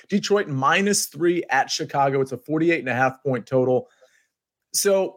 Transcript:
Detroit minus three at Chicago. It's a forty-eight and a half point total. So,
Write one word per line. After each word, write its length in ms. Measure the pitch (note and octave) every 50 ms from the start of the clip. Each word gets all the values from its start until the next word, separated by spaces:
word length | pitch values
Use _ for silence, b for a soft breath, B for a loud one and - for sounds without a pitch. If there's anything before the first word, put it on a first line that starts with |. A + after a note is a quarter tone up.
| B B
Detroit 400 | F#3+ G3+ D#3 - G3+ G#3 G3 -
minus 580 | C#3+ C3 C3 C#3+ E3 F#3 G3 G3+ G3+ G3+ -
three 380 | - - C#3+ E3+ E3+ F3 E3+ - -
at 200 | B2 C3+ C3 -
Chicago. 500 | - - D#3+ B2+ - C#3+ C#3 C#3 C#3 C#3
It's 120 | C3+ C3+ C3
a 40 |
forty-eight 440 | A#2 - - D3+ D#3+ D#3+ E3+ E3 D#3+
and 80 | - B2+
a 60 | A#2+
half 280 | A#2+ C3+ C3 C3 - -
point 240 | C#3+ C3 A#2+ G#2
total. 420 | - C3+ C3 B2+ B2+ B2+ B2 A#2+ b b b b b b b b b b _ _ _ _ _ _ _ -
So, 420 | - - G3+ G3 G3 F#3+ E3+ -